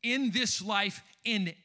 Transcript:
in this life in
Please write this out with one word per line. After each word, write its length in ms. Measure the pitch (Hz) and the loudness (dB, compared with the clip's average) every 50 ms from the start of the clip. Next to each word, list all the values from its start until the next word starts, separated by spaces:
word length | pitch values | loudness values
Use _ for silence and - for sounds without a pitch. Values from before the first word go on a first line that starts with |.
in 300 | - 233 240 269 277 247 | 0 0 0 2 2 2
this 280 | 180 247 247 - - - | 2 2 2 2 0 -2
life 420 | 185 202 214 202 202 202 - - - - - _ _ | -2 0 0 0 0 0 -4 -8 -16 -20 -20 _ _
in 300 | 226 226 208 190 175 - _ _ | -2 0 0 0 -2 -4 _ _